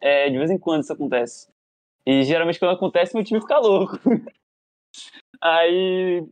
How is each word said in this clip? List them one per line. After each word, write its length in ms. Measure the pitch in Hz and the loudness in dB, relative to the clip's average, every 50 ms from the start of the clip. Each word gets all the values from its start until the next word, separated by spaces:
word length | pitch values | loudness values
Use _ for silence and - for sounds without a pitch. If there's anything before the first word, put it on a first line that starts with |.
é, 300 | - 139 143 139 143 143 | 0 2 2 2 2 2
de 80 | 131 127 | 0 0
vez 100 | 151 165 | -2 -2
em 80 | 190 - | -2 -2
quando 240 | - 170 160 151 139 | -2 -2 -2 -2 -2
isso 80 | - | -4
acontece. 560 | 151 - 143 131 127 120 117 117 - - - _ _ _ _ _ _ _ _ _ _ _ - | -6 -6 -4 -2 -2 -2 -2 -4 -8 -16 -20 _ _ _ _ _ _ _ _ _ _ _ -2
E 160 | 131 135 135 | 0 2 2
geralmente 360 | 131 135 165 165 165 170 170 - | 2 2 0 0 0 -2 -2 0
quando 140 | 185 175 185 | 0 -2 0
acontece, 380 | 180 190 180 - 170 180 190 - | 0 -2 -2 0 0 0 0 -2
meu 80 | 226 208 | -4 -4
time 160 | - 214 220 | -2 -2 -4
fica 180 | 220 - 285 294 | -2 0 0 2
louco. 380 | 240 214 196 180 190 - - - | 4 4 2 2 0 -2 -4 -2
<laughs> 420 | - 277 233 - - - _ _ _ _ _ _ _ _ _ _ _ _ - - - - - - _ _ _ - | 0 0 0 0 -4 -8 _ _ _ _ _ _ _ _ _ _ _ _ -20 -20 -20 -20 -20 -20 _ _ _ -4
Aí, 800 | 170 165 165 165 170 170 175 185 190 190 185 185 185 185 175 175 160 - | 0 2 2 4 2 2 2 0 0 0 -2 -2 -2 -2 -2 -4 -6 -10